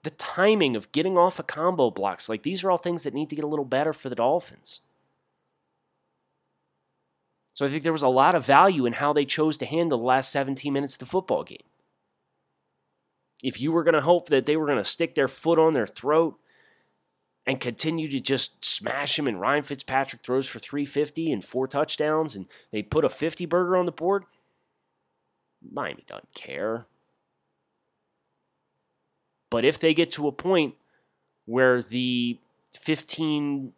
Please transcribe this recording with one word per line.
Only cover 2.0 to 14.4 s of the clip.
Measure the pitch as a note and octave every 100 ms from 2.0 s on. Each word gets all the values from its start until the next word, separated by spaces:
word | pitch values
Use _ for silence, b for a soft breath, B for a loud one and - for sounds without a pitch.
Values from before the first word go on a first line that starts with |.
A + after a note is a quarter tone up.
| G2 F2+ -
like, | A2
these | D#3 F#3
are | F#3
all | F3
things | F3 E3+
that | C#3+
need | C#3 D3
to | D3+
get | D3+
a |
little | D3+
better | C3+ C3 D3+
for | D3 C3+
the | A#2
Dolphins. | A#2+ E3+ - - - - _ _ _ _ _ _ _ _ _ _ _ _ _ _ _ _ _ _ _ _ _ _ _ _ _ _ _
So | - C#3
I |
think | D3+
there | D#3+
was | D#3+
a | C#3
lot | B2+ E3 F#3
of | C3+
value | D3+ F#3+ E3+ A#2+
in |
how | A#2 C#3+
they | D3
chose | C#3+ - D#3 D3
to | A#2+
handle | D#3 E3+ B2
the |
last | A#2+ C3+ C3
seventeen | C#3+ C3+ C3+ C#3+
minutes | C#3 C#3+ -
of |
the | B2+
football | F#3 F#3 F#2
game. | - - _ _ _ _ _ _ _ _ _ _ _ _ _ _ _ _ _ _
If | C3 -
you | C#3
were | E3
gonna | D#3 D#3
hope | C#3 F3 F3
that | C#3